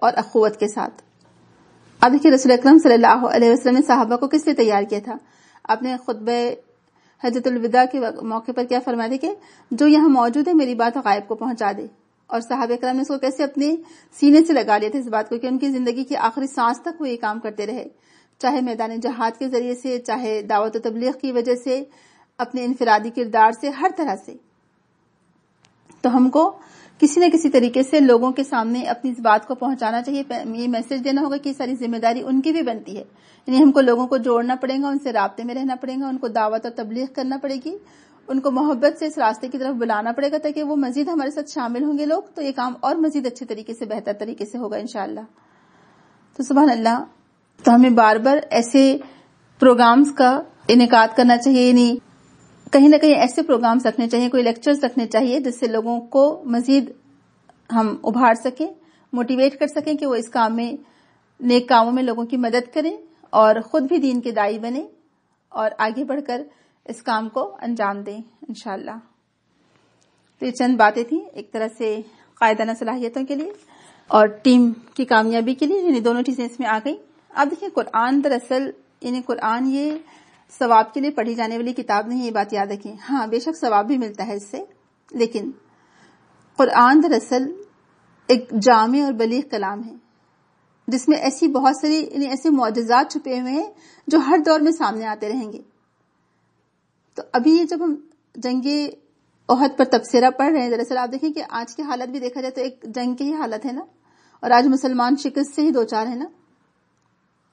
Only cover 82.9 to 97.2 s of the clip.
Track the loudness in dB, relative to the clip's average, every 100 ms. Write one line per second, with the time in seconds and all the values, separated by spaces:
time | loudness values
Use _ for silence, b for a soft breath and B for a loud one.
82.9 | -14 -6 -4 -2 -4 -4 -4 0 0 0
83.9 | -2 -4 -8 -10 -10 -12 -16 -16 _ _
84.9 | _ _ -4 -2 -4 -8 -14 _ b b
85.9 | b b b b _ _ 0 2 6 6
86.9 | 6 4 0 0 -4 -4 -10 -18 _ _
87.9 | _ _ _ 0 0 0 0 4 4 4
88.9 | 0 -2 -2 -2 -4 -6 -6 -6 -8 -14
89.9 | -20 _ _ _ _ _ _ _ _ -6
90.9 | -4 0 0 0 -2 -2 0 0 0 -2
91.9 | -2 -4 -6 -6 -2 0 0 0 -2 2
92.9 | 2 2 -4 -8 -6 -4 -6 -6 -12 b
93.9 | b 0 0 2 2 2 2 2 0 -4
94.9 | -4 -8 -8 -6 -6 -8 -12 -20 _ _
95.9 | _ _ _ _ _ _ _ _ _ _
96.9 | _ _ -16